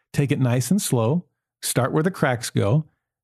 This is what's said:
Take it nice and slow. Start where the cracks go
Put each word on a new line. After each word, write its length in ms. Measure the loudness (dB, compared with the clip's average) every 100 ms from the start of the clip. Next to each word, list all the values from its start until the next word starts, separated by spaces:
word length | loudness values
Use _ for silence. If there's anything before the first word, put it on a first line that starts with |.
| _
Take 200 | -2 0
it 80 | 0
nice 320 | 0 0 0
and 100 | -2
slow. 440 | 0 0 2 0 -4 _ _ _
Start 320 | -4 -2 0
where 100 | 0
the 80 | -2
cracks 380 | 0 -2 -2 -4
go 360 | 0 2 2 -2 _ _ _